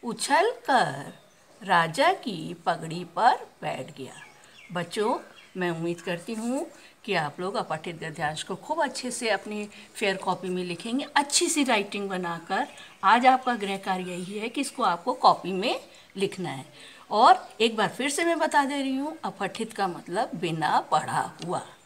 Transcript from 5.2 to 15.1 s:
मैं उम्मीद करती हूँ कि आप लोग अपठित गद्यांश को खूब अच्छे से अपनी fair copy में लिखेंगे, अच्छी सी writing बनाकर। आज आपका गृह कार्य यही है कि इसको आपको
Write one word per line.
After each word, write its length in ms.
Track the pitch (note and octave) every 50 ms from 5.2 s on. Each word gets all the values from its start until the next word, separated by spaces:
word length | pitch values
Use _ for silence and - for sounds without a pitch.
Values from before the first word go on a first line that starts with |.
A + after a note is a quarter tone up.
| - - - - - - _
मैं 140 | F#3 F3+ F3
उम्मीद 300 | E3+ E3 E3 E3+ F3 E3+
करती 340 | - - F3 E3+ E3+ - A#3
हूँ 360 | A3 A3 A#3+ B3 C#4 E4 - - - - - - _ _
कि 100 | - G3
आप 260 | F3 D#3 C#3+ C#3+ -
लोग 140 | F3+ F#3+ G3+
अपठित 420 | A#3 F#3+ - D#3+ D#3 D#3 F#3 E3
गद्यांश 460 | D3+ - D#3+ D3+ D#3+ E3 D3+ D#3 D#3 -
को 140 | - G3
खूब 260 | F3 - - D4+ D#4+ D#4
अच्छे 280 | C4+ A#3+ - - B3
से 200 | A#3+ - B3 A3+
अपनी 380 | G3+ F#3+ - G#3 G#3+ G#3+ G#3 G#3 - - - - -
fair 220 | - - G3+ F#3+
copy 320 | F#3 - G3 F3+ F3 - F#3
में 160 | F3+ F3+ F3+
लिखेंगे, 420 | F3+ F3 E3+ - A3+ A#3 C4+ C#4+ - -
अच्छी 320 | - D4 D4 - - F4 E4
सी 160 | - D4+ C#4
writing 440 | C4 A#3+ G#3 G3 G3+ - G3+ G3+ G3
बनाकर। 600 | F#3+ F3+ F3+ E3+ E3+ F#3 - - F#3+ G#3 C4+ C#4+ - - - - - - -
आज 220 | F#3+ G#3+ B3 A#3+
आपका 280 | B3+ C4 B3+ B3+ B3+ A#3+
गृह 220 | A3 G3+ G3 G3
कार्य 340 | F#3 - G#3 F#3+ F3+ F#3 F3+
यही 280 | F3+ F3 F#3 F3 G3+ G#3
है 100 | G#3 A#3+
कि 120 | A#3 D4
इसको 220 | C#4 - - - A#3+
आपको 300 | G3 E3+ E3+ - B3